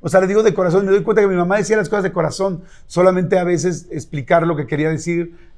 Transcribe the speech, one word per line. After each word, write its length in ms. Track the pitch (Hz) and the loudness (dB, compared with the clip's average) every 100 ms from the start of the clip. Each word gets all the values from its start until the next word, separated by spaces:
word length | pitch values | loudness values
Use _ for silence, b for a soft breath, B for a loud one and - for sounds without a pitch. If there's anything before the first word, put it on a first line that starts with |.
O 80 | - | 0
sea, 120 | 185 | 2
le 60 | 190 | 4
digo 140 | 202 | 2
de 120 | 220 | 2
corazón. 300 | 180 180 180 196 | 2 2 2 2
Me 60 | |
doy 100 | 196 | 2
cuenta 200 | 220 214 | 2 2
que 60 | 202 | 2
mi 60 | |
mamá 220 | 180 175 208 | 2 0 0
decía 200 | 196 214 | 0 -2
las 120 | 180 | 0
cosas 160 | 208 | -2
de 80 | 190 | -2
corazón. 500 | 175 156 - 196 170 B B B | -2 -4 -2 -4 -6 B B B
Solamente 520 | 175 185 185 175 185 | 2 2 2 0 0
a 60 | |
veces 440 | 175 175 180 165 - | 0 -2 -2 -6 -8
explicar 560 | 156 - 147 127 175 165 | -12 -10 -8 0 2 2
lo 80 | |
que 120 | 151 131 | -2 -4
quería 240 | 147 156 | -2 -2
decir 460 | 156 170 170 170 B B | -2 -4 -4 -6 B B